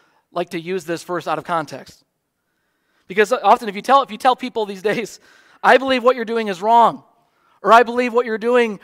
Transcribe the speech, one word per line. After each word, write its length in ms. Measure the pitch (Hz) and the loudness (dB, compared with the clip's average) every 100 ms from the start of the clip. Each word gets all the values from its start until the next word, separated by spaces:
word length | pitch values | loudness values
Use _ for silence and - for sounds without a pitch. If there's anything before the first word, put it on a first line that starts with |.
| _ _ _ | _ _ _
like 180 | 175 175 | -8 -6
to 100 | 170 | -8
use 260 | 165 185 156 | -8 -8 -6
this 160 | 165 | -10
verse 260 | - 175 170 | -8 -8 -6
out 80 | 156 | -6
of 80 | |
context. 580 | 143 170 147 139 - - _ _ _ _ _ _ _ _ _ _ - | -4 -6 -6 -12 -18 -20 _ _ _ _ _ _ _ _ _ _ -6
Because 220 | 185 208 | -2 0
often 380 | 247 202 240 226 | 2 2 2 0
if 80 | 196 | -6
you 60 | |
tell, 180 | 220 277 | 0 2
if 100 | 202 | 0
you 60 | 208 | -2
tell 200 | - 262 | 0 0
people 280 | 254 233 | -4 -8
these 160 | 202 190 | -8 -6
days, 400 | 202 202 202 - _ _ _ _ | -4 -4 -6 -12 _ _ _ _
"I 140 | 202 247 | 4 4
believe 260 | 262 254 | 4 0
what 140 | 233 254 | 0 0
you're 80 | |
doing 240 | 220 233 214 | -2 -6 -6
is 140 | 170 | -4
wrong," 420 | 214 233 220 135 - _ _ _ _ _ | 2 4 4 0 -12 _ _ _ _ _
or, 80 | 208 | 4
"I 120 | 226 | 6
believe 280 | 233 240 247 | 6 0 -2
what 140 | 233 247 | -2 -2
you're 120 | 220 | -4
doing 420 | 233 247 233 196 | 0 0 0 -4